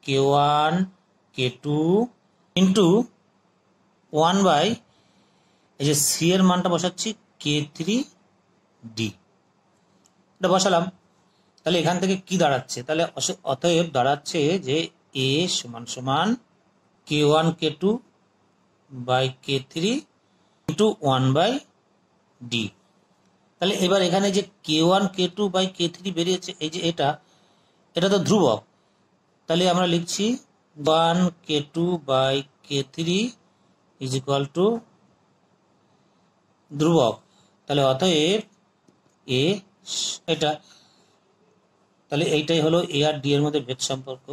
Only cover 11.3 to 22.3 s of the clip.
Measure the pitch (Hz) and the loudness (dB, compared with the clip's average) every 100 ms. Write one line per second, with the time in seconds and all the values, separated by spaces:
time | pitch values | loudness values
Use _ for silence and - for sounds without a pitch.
11.3 | _ _ _ 160 175 165 180 190 190 - | _ _ _ -2 0 0 0 0 -2 -2
12.3 | 185 156 131 - - 123 156 170 - 139 | 0 2 0 -4 -12 -6 -2 -2 -4 -8
13.3 | - - 139 170 165 170 139 123 147 - | -6 -6 -2 0 0 0 0 0 0 -4
14.3 | 175 147 190 131 151 165 _ _ 139 131 | -2 0 -2 -2 -4 -4 _ _ -4 -2
15.3 | 143 180 - 120 117 117 - 131 139 190 | 0 -2 -4 -8 -16 -14 -10 -4 -2 0
16.3 | 247 _ _ _ _ _ _ - 151 147 | -2 _ _ _ _ _ _ -4 2 4
17.3 | 156 165 160 156 147 190 233 _ _ _ | 4 2 0 -4 -2 -2 -2 _ _ _
18.3 | _ _ _ _ _ _ 135 123 127 131 | _ _ _ _ _ _ -14 -2 0 0
19.3 | - - 135 131 165 185 269 - _ _ | -6 -6 -6 -6 -4 -2 -2 -8 _ _
20.3 | _ _ _ - 143 214 214 143 131 131 | _ _ _ -10 0 0 2 0 2 2
21.3 | 135 196 277 - _ _ _ _ _ _ | 2 0 -2 -8 _ _ _ _ _ _